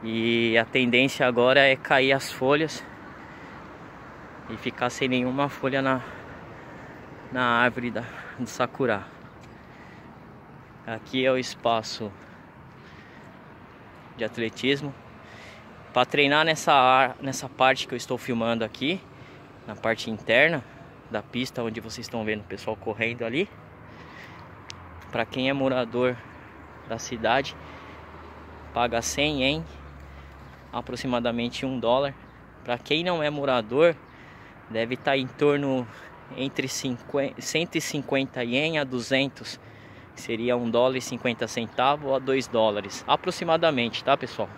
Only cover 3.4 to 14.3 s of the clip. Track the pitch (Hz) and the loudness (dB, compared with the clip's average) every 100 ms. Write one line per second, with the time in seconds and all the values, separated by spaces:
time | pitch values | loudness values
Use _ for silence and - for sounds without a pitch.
3.4 | - - - - - - - - - - | -16 -16 -18 -18 -18 -18 -18 -18 -18 -18
4.4 | - 110 123 - 123 - 135 127 127 135 | -12 -6 -6 -2 -2 0 2 2 2 0
5.4 | 143 - 135 135 135 131 127 - - - | -2 0 0 2 2 2 -2 -14 -14 -16
6.4 | - - - - - - - - - 127 | -16 -16 -16 -16 -16 -16 -18 -16 -8 0
7.4 | 123 117 123 117 120 107 120 - - - | 4 6 4 2 -4 -4 -8 -12 -14 -8
8.4 | 120 - 123 - 127 104 95 - - - | -8 -2 -2 0 0 0 -4 -18 -20 -20
9.4 | - - - - - - - - - - | -20 -20 -20 -20 -20 -20 -20 -20 -20 -20
10.4 | - - - - - 113 - 131 131 127 | -20 -20 -20 -16 -10 -10 -4 2 4 2
11.4 | 123 - 117 117 113 - 107 - - - | 0 -2 2 2 0 -8 -8 -10 -20 -20
12.4 | - - - - - - - - - - | -20 -20 -20 -20 -20 -20 -20 -20 -20 -20
13.4 | - - - - - - - - 110 | -20 -20 -20 -20 -20 -20 -20 -6 -6